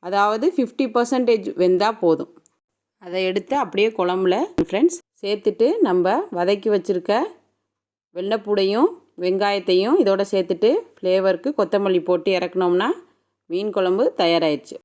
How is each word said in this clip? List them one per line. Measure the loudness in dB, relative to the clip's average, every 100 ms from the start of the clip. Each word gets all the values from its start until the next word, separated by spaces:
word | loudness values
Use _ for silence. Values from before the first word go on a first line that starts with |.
அதாவது | -4 0 0 2 -2 0
ஃபிஃப்டி | -4 -2 -2
பர்சன்டேஜ் | 0 0 0 2 0 0 0
வெந்தா | 2 2 0 0
போதும், | 0 0 -2 -14 _ _ _ _ _ _
அதை | -10 -4 -2
எடுத்து | -2 -4 -4
அப்படியே | -2 0 -2 0
குழம்புல | -2 0 0 0 -2 -4 -4
ஃப்ரெண்ட்ஸ் | 2 0 0 _ _
சேர்த்துட்டு, | -6 -2 -2 2 0 2 2
நம்ம | 2 2 0 -2 -2
வதக்கி | 0 0 0
வச்சுருக்க | -2 0 -4 0 -2 -2 -8 _ _ _ _ _ _ _ -10
வெள்ளைப்பூடையும் | -4 -4 -2 0 0 2 0 -2 _ -6 -4
வெங்காயத்தையும் | 0 0 -2 0 0 2 2
இதோட | 2 2 0
சேர்த்துட்டு, | -2 -2 0 2 0 -4 _
ஃப்ளேவருக்கு | 0 2 2 0 -4 -2
கொத்தமல்லி | 0 0 0 0 0
போட்டு | -2 0 -2
இறக்குனோம்னா | -2 -2 0 0 0 -4 -8 _ _ _ _
மீன் | -6 -4 -2
குழம்பு | 0 2 0 0
தயாராகிடுச்சு. | 0 2 0 -2 -6 -20